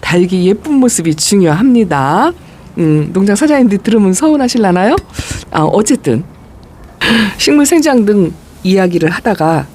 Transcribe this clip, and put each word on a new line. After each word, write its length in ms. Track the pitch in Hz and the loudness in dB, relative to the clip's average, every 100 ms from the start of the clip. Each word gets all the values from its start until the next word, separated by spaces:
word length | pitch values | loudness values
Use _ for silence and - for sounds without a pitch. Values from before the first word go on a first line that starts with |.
다육이 460 | - 175 180 185 180 | -2 0 0 0 0
예쁜 260 | 214 302 285 | 0 0 0
모습이 380 | 254 - 165 | 2 0 -2
중요합니다. 1160 | 156 - 202 170 151 262 240 202 147 135 170 294 349 - - - - | -2 0 2 2 2 2 2 0 0 0 0 -2 -4 -16 -20 -16 -4
음, 320 | 160 151 151 | 0 0 -2
농장 220 | 180 196 202 | -2 0 0
사장님들 420 | 302 294 247 202 | 0 2 2 0
들으면 340 | - 220 196 | 0 0 2
서운하실라나요? 840 | 185 311 302 247 240 202 180 202 370 - - - - - | 0 0 0 0 0 0 2 0 0 -4 -14 -12 -12 -8
아, 100 | - | -4
어쨌든 640 | 151 - 214 262 - 117 180 - - - - - - - - 226 214 - | 0 0 0 -2 -2 -4 -6 -16 -20 -20 -20 -20 -20 -8 -2 0 -2 -2
식물 300 | - 294 285 | 0 2 2
생장 380 | 339 302 262 202 | 2 2 2 2
등 280 | 208 165 156 - - | 2 0 -4 -20 -8
이야기를 460 | 185 190 185 175 160 | -2 0 0 0 -2
하다가 560 | 165 240 196 160 160 139 | -2 -4 -2 0 -2 -4